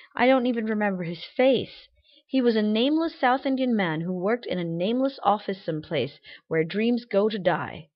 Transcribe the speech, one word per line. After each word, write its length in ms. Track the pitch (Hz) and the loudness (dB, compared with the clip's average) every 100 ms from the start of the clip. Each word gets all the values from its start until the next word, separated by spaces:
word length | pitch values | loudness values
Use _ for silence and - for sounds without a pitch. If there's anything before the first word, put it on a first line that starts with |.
| - | -8
I 140 | - 247 | 0 4
don't 180 | 262 247 | 4 2
even 200 | 233 220 | -2 -2
remember 360 | 214 208 185 | 0 0 -2
his 220 | 165 170 - - | -6 -8 -6 0
face. 520 | 254 233 - - - _ _ _ _ | 2 2 -2 -12 -20 _ _ _ _
He 120 | 262 | 0
was 140 | 240 | 2
a 80 | 220 | 2
nameless 560 | 214 214 262 311 330 - | 2 2 2 0 -2 0
South 260 | 254 262 | 2 2
Indian 300 | 269 262 254 | 0 0 0
man 280 | 220 180 156 | 0 0 -2
who 100 | 170 | -4
worked 340 | 185 185 240 - | -2 -2 -2 -2
in 140 | 180 | -4
a 40 | |
nameless 540 | 170 170 185 247 269 277 | -4 -2 -2 0 -2 0
office 400 | - 208 - 190 | 0 0 -2 -8
someplace 560 | - 156 - 156 117 - - - - | -6 -6 -4 -2 -2 -6 -20 -20 -4
where 160 | 160 | -2
dreams 420 | 160 196 226 240 | 0 0 0 0
go 240 | - 196 214 | 0 0 0
to 120 | 208 | 0
die. 480 | 175 151 127 - - | 0 -2 -4 -12 -16